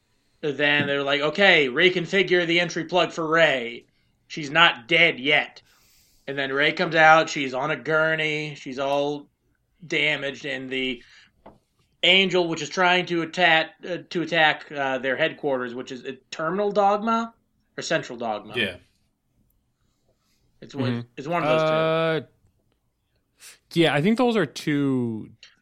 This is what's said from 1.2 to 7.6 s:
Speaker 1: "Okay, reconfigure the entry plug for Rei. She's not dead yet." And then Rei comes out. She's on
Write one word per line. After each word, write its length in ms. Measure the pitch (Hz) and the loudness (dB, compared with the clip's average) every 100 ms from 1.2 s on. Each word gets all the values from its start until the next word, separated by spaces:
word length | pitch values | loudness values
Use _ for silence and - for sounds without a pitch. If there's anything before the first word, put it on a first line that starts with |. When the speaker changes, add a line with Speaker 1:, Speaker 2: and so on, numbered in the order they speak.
Speaker 1:
"Okay, 460 | 151 202 196 170 135 | 0 4 6 6 4
reconfigure 800 | 127 180 180 165 196 180 180 170 | 2 2 2 0 0 2 2 2
the 120 | 170 | 0
entry 240 | 170 170 160 | -2 -4 -2
plug 260 | 180 160 | 0 0
for 160 | - 156 | -2 0
Rei. 580 | 160 160 135 117 117 - _ _ _ - | 4 4 2 -4 -12 -18 _ _ _ -16
She's 220 | - 143 | -12 -2
not 380 | 160 170 127 120 | 6 6 6 -2
dead 320 | 165 165 127 | 2 2 0
yet." 420 | 131 147 123 - - _ _ _ _ _ - | -2 0 -2 -10 -20 _ _ _ _ _ -10
And 100 | 143 | -6
then 120 | 135 | -4
Rei 180 | 135 151 | -2 0
comes 240 | 160 180 160 | 0 0 4
out. 340 | 156 160 156 | 6 6 4
She's 240 | 160 135 | -2 -6
on 180 | 127 | -4